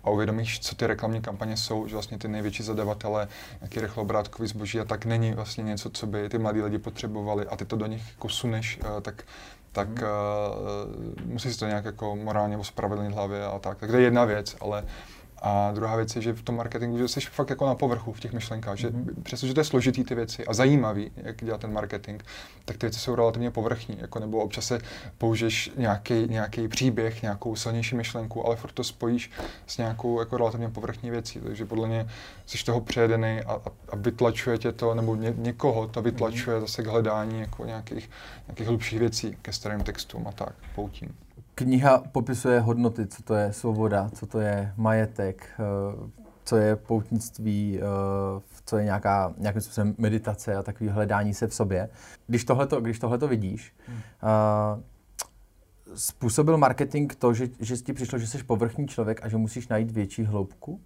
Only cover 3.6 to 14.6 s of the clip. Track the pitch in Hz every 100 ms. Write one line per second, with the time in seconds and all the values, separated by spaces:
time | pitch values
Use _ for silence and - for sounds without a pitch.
3.6 | - 117 110 110 104 107 104 - 110 107
4.6 | 104 113 110 107 117 113 113 110 107 -
5.6 | 110 104 117 - 110 104 104 120 110 107
6.6 | 107 107 113 - 107 107 104 104 104 107
7.6 | 101 110 107 110 113 - 110 - 123 113
8.6 | 113 - 110 107 104 104 - - - -
9.6 | - - 98 120 110 104 104 104 104 104
10.6 | 101 101 104 110 113 - 117 117 127 113
11.6 | 110 104 104 104 107 104 107 107 104 104
12.6 | 101 - 104 104 104 104 98 101 101 98
13.6 | 95 - 107 120 123 120 120 104 104 -